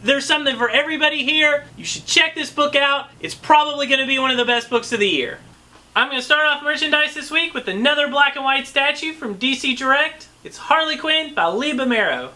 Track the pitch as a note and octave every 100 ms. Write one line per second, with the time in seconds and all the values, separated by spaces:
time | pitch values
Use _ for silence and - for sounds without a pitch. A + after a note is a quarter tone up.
0 | G#3+ C#4 C4+ D4+ C#4 A#3 A#3+ A#3+ D4+ D#4
1 | D4+ D4+ C4 D#4 D4+ D4 - - - -
2 | - - D#4+ D#4+ C#4+ - D4 C#4+ C#4 C#4
3 | - - D#3+ - - D4+ D4 D4 C#4 C4+
4 | C4+ C4+ C4 B3 A#3+ A#3+ A#3 A#3+ A#3 A#3
5 | G3+ D3+ A#2+ - - - _ - _ G#3
6 | C4 C4 B3 D4+ D4+ C#4+ D4 D4+ D#4 D4+
7 | D4+ D4+ C4+ D#4 E4 C4+ - F#3+ B3+ D4
8 | D4 C#4 C#4+ C#4+ C4+ C4+ C4 C#4+ C#4 D4
9 | D#4+ D#4+ B3 F#3+ B3+ C4 C#4 B3 C4 C#4
10 | D#4 D#4 - _ - - - D#4 D#4 D4+
11 | D#4 D#4 D#4 - E3+ G3 D4 C4 C4 A#3
12 | F#3 B2+ B2+